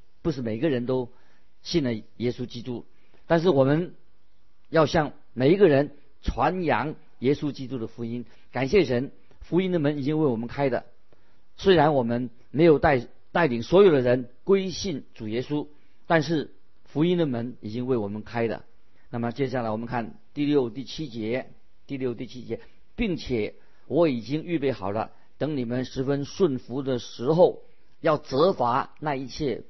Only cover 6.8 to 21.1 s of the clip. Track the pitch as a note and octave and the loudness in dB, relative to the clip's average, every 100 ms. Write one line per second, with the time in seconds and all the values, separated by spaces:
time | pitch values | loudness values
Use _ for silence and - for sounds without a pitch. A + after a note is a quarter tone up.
6.8 | D3 - - - B2 C#3+ D3 C3 B2 B2+ | 0 -6 -12 -2 0 2 -2 -6 -8 -6
7.8 | A2 - A#2 A#2+ A2+ - - A#2+ C3+ G3+ | -8 -8 -6 -6 -8 -14 -8 -4 2 4
8.8 | B2 B2 C#3 - - - - E3+ F#3+ F3 | 4 2 0 -8 -16 -16 -2 0 2 2
9.8 | C#3+ D3 C3+ D#3 D3+ A2+ A#2 C#3 C#3 A#2 | 2 0 0 2 2 0 -4 0 0 0
10.8 | - - - - - - - - F#3+ E3+ | -4 -16 -16 -16 -16 -16 -16 -2 4 6
11.8 | D3 C#3 A#2 A#2+ B2 - - B2+ E3+ C#3 | 6 6 2 0 -2 -8 -4 6 8 8
12.8 | E3 C3 A#2+ - - F3 D#3+ A#2 A#2 F3+ | 6 4 0 -14 -4 2 2 2 4 8
13.8 | G3+ C#3+ B2 B2+ A#2+ - - G3 F#3+ - | 8 8 4 2 0 -6 2 2 2 -6
14.8 | G3+ C#3 - - G#2+ A#2 C3 D3 - - | -6 -6 -8 -10 -6 -4 -2 -4 -4 -12
15.8 | - - - E3 C#3 D#3+ A2+ - - - | -18 -8 2 2 4 0 -2 -10 -16 -16
16.8 | - C#3 F3 F3 D3+ A#2 B2 - G#2 A#2 | -6 0 2 4 2 0 -4 -8 -8 -4
17.8 | B2+ A#2+ G2+ G#2+ G2+ A#2 A#2 D#2+ - - | 0 0 -2 -6 -6 -2 -2 -2 -10 -16
18.8 | - - - A#2+ A#2+ A#2 C3 B2+ A2+ A2 | -16 -16 -10 -4 -4 -2 -2 0 -2 -2
19.8 | A#2+ B2 G#2 - - C#3+ C#3+ D3 A#2+ B2 | -4 -4 -6 -10 -10 -4 2 2 2 -4
20.8 | A#2 - D3+ | -10 -8 -8